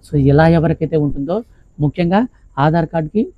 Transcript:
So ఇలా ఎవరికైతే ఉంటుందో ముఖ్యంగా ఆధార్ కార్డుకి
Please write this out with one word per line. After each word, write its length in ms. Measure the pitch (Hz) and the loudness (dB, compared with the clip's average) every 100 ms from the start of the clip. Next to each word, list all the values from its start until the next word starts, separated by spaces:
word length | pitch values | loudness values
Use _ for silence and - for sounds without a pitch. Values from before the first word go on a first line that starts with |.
| - | -4
So 60 | 151 139 | 0 2
ఇలా 140 | 143 160 165 | 4 4 4
ఎవరికైతే 380 | 160 156 156 160 147 | 2 -2 -2 -2 -2
ఉంటుందో 320 | 139 139 196 240 _ _ - | -4 -6 -6 -8 _ _ -6
ముఖ్యంగా 380 | 147 - 170 196 254 _ _ - 147 | -4 -2 0 0 -2 _ _ -2 0
ఆధార్ 220 | 165 165 | 0 -2
కార్డుకి 300 | 170 156 208 349 | -4 -4 -4 -4